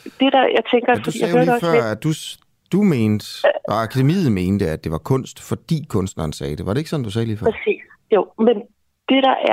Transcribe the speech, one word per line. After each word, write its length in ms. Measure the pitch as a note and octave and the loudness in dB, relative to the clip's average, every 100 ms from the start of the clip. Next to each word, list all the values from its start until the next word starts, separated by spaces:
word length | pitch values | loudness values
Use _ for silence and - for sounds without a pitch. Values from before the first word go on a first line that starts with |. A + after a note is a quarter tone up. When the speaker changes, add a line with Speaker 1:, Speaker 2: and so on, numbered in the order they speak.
| - - | -16 0
Speaker 1:
Det 140 | C4 | 2
der, 80 | C4+ - - | 4 4 2
jeg 60 | - | 2
tænker, 200 | A#3+ B3 | 0 2
Speaker 2:
Men 40 | A#3 | 0
du 60 | |
Speaker 1:
fordi 140 | A3+ - | -2 -2
Speaker 2:
sagde 140 | A3+ | 0
Speaker 1:
jeg 0 | |
Speaker 2:
jo 40 | B3 | 2
Speaker 1:
hørte 80 | B3+ | 2
Speaker 2:
lige 100 | A#3+ | 2
Speaker 1:
også 100 | E3+ | 2
Speaker 2:
før, 80 | |
Speaker 1:
lidt 120 | - A2 G#2+ | 2 0 -2
Speaker 2:
at 60 | |
du 100 | D#3 | -2
s-, 260 | D#3 - - _ _ - | -4 -8 -16 _ _ -2
du 100 | F#3 | 2
mente, 420 | G#3 C3 G#2+ G#2+ - - - - - | 2 4 2 0 -4 -2 0 0 -2
og 120 | G#2+ | -2
akademiet 480 | A2 C3 C3+ G3 D3 | 0 2 2 2 2
mente, 340 | F#2+ F2+ G2+ E2+ | 0 0 0 0
at 140 | D#2+ | -4
det 80 | D#2+ | -6
var 60 | D#2+ | -6
kunst, 400 | - C3 - - - | -2 -2 -2 -16 -10
fordi 360 | G2+ - D#3 - | -10 -4 -6 -2
kunstneren 440 | G2+ F#2+ - D#2 | -4 -4 -6 -8
sagde 220 | - C#2+ D#2 | -6 -8 -6
det. 100 | F2 | -4
Var 80 | |
det 60 | B2 | -4
ikke 100 | D#3+ | -4
sådan, 140 | D3+ | -6
du 80 | A2 | -4
sagde 140 | A2+ A2+ | -4 -4
lige 120 | G#2 | -2
før? 80 | A3 | -4
Speaker 1:
Præcis. 360 | - - - - _ - A4 | -2 -4 -4 -8 _ 0 0
Jo, 120 | - - | 0 0
men 160 | A3+ G#3 - _ _ _ - | 2 2 -4 _ _ _ 0
det, 140 | C4 | 2
der 120 | C4 - - | 4 2 2